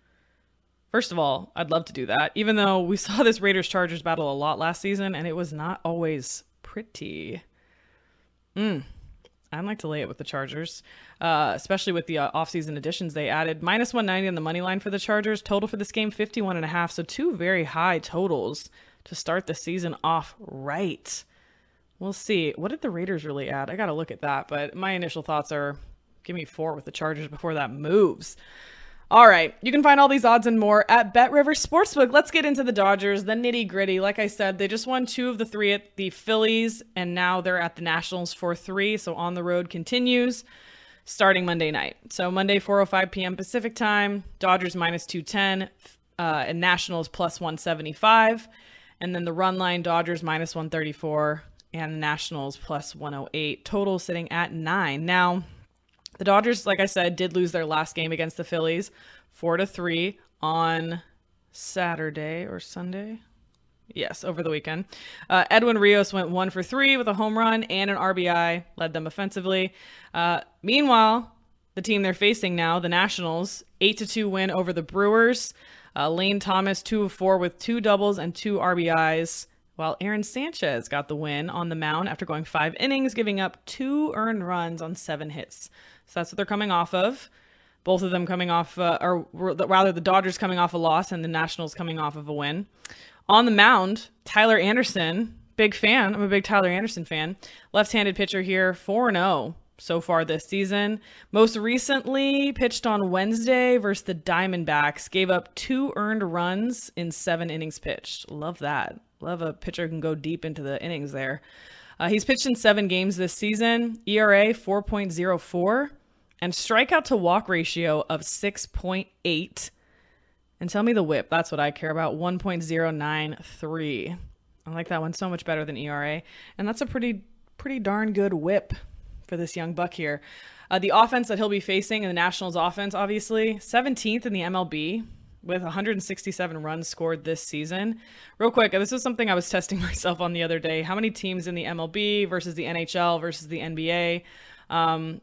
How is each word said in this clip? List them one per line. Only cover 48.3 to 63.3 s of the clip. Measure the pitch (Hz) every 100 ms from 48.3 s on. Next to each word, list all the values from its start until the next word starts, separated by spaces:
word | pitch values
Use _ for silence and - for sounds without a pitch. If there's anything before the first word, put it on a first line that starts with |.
| 226 - - - - - -
And | 175
then | 175
the | 170
run | 165 185 185
line, | 180 175
Dodgers | 170 170 165 170
minus | 160 156 165
one | 165 160
thirty-four | 160 156 147 160 151 151 151 - - _
and | 165 156
the | 156
Nationals | 151 151 - 156 139 -
plus | - 147 -
one | 151 151
oh | 143 139
eight. | 156 151 -
Total | - 202 196 185
sitting | - 170 170
at | 165 170
nine. | 165 160 190 165 139
Now, | 165 180 180 180 160 - - _ _ _ - -
the |
Dodgers, | 190 202 220 240 214
like | 196
I | 196
said, | 190 175 175
did | 185
lose | 175 175
their | 170 156
last | 156 160 -
game | 160
against | 160 160 -
the |
Phillies, | 165 170 160 170 165 - - - _
four | _ 165 170
to | 196
three | - 175 165 180 202 _ _
on | 156 165 165 165 165 170 - _ _ _ _
Saturday | - - 190 175 165 156 151 151 165
or | 180 -
Sunday. | - 180 180 190 208 226 _